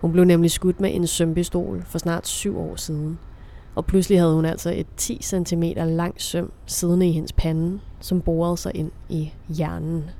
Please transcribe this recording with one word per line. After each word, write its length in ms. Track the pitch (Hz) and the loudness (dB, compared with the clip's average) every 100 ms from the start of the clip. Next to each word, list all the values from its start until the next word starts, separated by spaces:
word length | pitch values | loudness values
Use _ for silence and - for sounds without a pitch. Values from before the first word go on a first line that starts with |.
Hun 120 | 165 | 4
blev 120 | 170 | 6
nemlig 260 | 180 175 170 | 8 8 6
skudt 300 | - 185 175 | 4 0 2
med 140 | 190 | 0
en 120 | 185 170 | 0 0
sømpistol 760 | - 165 160 170 180 175 190 180 | 2 2 2 0 -2 -2 -6 -6
for 120 | 170 | -4
snart 280 | 175 170 - | -2 -2 -4
syv 320 | - 208 190 | -4 -4 -4
år 180 | 160 - | -6 -6
siden. 420 | - 151 151 165 - - - - - | -6 -4 -4 -6 -12 -18 -18 -18 -10
Og 120 | - 180 | -6 2
pludselig 340 | 190 180 190 | 2 6 6
havde 140 | 170 | 6
hun 100 | 160 | 4
altså 260 | 160 - 170 | 2 -2 -4
et 160 | 175 - - | -4 -6 -6
ti 220 | - 233 | -6 -6
centimeter 640 | - 190 175 170 170 - | -4 -2 -2 0 0 0
langt 380 | 165 165 175 - | 0 0 -2 -6
søm 300 | - 170 175 - - | -6 -4 -4 -8 -8
siddende 420 | - 175 175 185 | -2 2 4 4
i 40 | |
hendes 200 | 165 - | 2 0
pande, 480 | - 165 160 165 196 - - | 0 0 0 -2 -4 -10 -16
som 200 | - 180 | -2 0
borede 360 | 175 165 170 175 | 0 0 0 -2
sig 160 | - | -4
ind 160 | - 160 - - | -6 -6 -8 -8
i 240 | 160 156 - - | -6 -6 -10 -10
hjernen. 560 | 160 156 170 160 165 156 - | -4 -4 -4 -4 -6 -6 -12